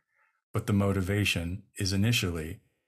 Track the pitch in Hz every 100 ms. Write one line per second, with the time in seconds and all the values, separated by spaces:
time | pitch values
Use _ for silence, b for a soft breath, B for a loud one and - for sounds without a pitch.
0 | b b b b b - - 104 101 98
1 | 92 104 98 90 85 95 - - 95 98
2 | 110 117 92 85 78 - _ _